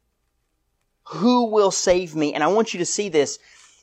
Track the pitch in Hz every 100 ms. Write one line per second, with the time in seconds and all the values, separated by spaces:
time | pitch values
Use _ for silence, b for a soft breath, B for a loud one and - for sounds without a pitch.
0 | _ _ _ _ _ _ _ _ _ _
1 | - 156 233 247 233 214 196 - 190 180
2 | 175 156 147 151 156 214 220 180 175 -
3 | 202 151 135 - b b b b